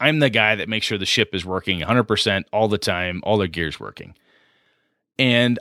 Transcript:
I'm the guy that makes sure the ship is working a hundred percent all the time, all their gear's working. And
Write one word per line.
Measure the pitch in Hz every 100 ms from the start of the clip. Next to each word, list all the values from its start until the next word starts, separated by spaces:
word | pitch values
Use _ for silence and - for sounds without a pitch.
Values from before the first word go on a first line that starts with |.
I'm | 143 156
the | 139
guy | 113 107 107
that | 85
makes | 110 -
sure | 104
the | 95
ship | - 107
is | 92 90
working | 92 - 90
a | 80
hundred | 123 110
percent | 107 113 98 -
all | 107 110
the | 101
time, | - 90 90 87
all | - 107
their | 92
gear's | 82 80 -
working. | 50 - - - _ _ _ _ _ _ _ _ _ -
And | 131 120 123 120